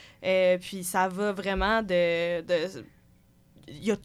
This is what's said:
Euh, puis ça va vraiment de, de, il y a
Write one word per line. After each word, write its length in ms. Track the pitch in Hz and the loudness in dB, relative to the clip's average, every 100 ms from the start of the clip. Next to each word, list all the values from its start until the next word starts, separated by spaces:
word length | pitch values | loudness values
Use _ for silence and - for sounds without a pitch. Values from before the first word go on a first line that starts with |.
| - - - | -20 -6 0
Euh, 320 | 185 185 180 | 4 4 2
puis 260 | 180 196 | -2 -10
ça 240 | 180 196 190 | -2 0 0
va 240 | 180 208 | 0 -4
vraiment 480 | 196 196 190 190 226 | -2 -2 0 0 0
de, 600 | 208 180 175 170 170 175 | 2 2 2 2 -2 -4
de, 420 | 165 175 175 131 104 _ _ _ _ _ _ - - | 0 0 0 -8 -16 _ _ _ _ _ _ -20 -20
il 160 | 147 | -6
y 80 | 196 | -2
a 40 | 202 | -2